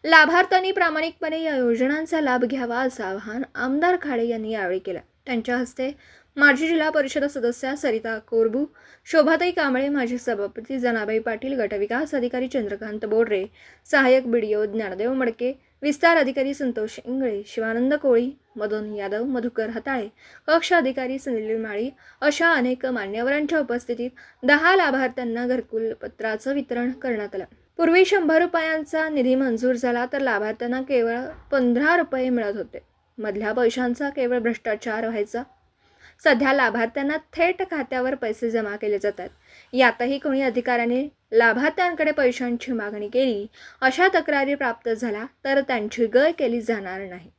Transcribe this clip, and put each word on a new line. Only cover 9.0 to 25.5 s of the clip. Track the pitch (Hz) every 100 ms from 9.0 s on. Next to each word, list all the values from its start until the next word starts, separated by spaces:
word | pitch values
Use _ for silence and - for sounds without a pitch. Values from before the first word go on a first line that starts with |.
| -
शोभाताई | 330 294 320 359
कांबळे, | 349 285 254 277
माजी | 285 240 247
सभापती | 247 214 202 233 220 269
जनाबाई | 240 226 214 220
पाटील, | 220 220 262 269
गटविकास | 208 208 208 240 302
अधिकारी | 285 240 254 254
चंद्रकांत | 269 208 202 220 214
बोडरे, | 214 220 220 202 196 _ - - -
सहाय्यक | 294 262 262 254
बीडीओ | 233 214 208
ज्ञानदेव | 214 220 208 185 226
मडके, | 262 247 226 240 277 _ _
विस्तार | 294 294 339 330
अधिकारी | 269 269 269
संतोष | 277 262 233 214 -
इंगळे, | 233 262 254 202 208
शिवानंद | - 220 226 262
कोळी, | 294 285 233 247 285 _
मदन | 220 208 214 214
यादव, | 208 196 208
मधुकर | 262 254 233 233 220
हताळे, | 233 277 262 214 _ - - -
कक्ष | 330 330
अधिकारी | 349 269 269 254 269
सुनील | 277 226 214 220
माळी | 220 208 247 - - _
अशा | 294 294 330
अनेक | 311 247 254
मान्यवरांच्या | 262 247 196 220 247 294 294 311
उपस्थितीत | 262 240 - 233 240 - - _
दहा | 254 294 330
लाभार्थ्यांना | 381 320 262 254 254 240 233
घरकुल | 247